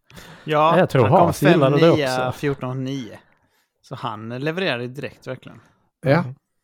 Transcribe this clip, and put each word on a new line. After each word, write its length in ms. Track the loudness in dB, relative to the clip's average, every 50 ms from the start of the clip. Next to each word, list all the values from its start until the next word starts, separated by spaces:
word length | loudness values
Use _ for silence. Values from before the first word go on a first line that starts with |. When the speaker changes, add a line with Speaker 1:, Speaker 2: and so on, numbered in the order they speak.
| _ _ -20 -20 -20 -20 -20 -14 -8
Speaker 1:
Ja, 340 | -4 0 2 2 4 4 2
Speaker 2:
Jag 100 | 2 2
tror 120 | 4 2
Speaker 1:
han 100 | 4 4
kom 80 | 4 4
Speaker 2:
Haas 200 | 4 2 0 2 2
gillade 320 | 4 4 4 4 2 4
det 40 | 4
Speaker 1:
fem 140 | 4 4 4
nia, 320 | 4 0 -2 -2 -4 -4 -4
Speaker 2:
också. 120 | -6 -4
Speaker 1:
fjorton 440 | -4 -4 -4 -4 -6 -8 -8 -6 -6
nio. 360 | -8 -8 -8 -10 -12 -16 -20 _ _ _ _ _ _ _ _ _ _ _ _
Så 140 | _ -18 -14
han 340 | -12 -10 -10 -10 -10 -12 -12
levererade 580 | -10 -8 -6 -6 -6 -4 -4 -4 -4 -6 -8 -10
direkt, 400 | -12 -12 -14 -14 -14 -16 -16 -14
verkligen. 320 | -14 -14 -16 -20 -20 -20 _ _ _ _ _ _ _ _
Speaker 3:
Ja. 80 | -2 0
Speaker 2:
Mm. 240 | 0 0 0 -4 -10 -16 _ _ _ _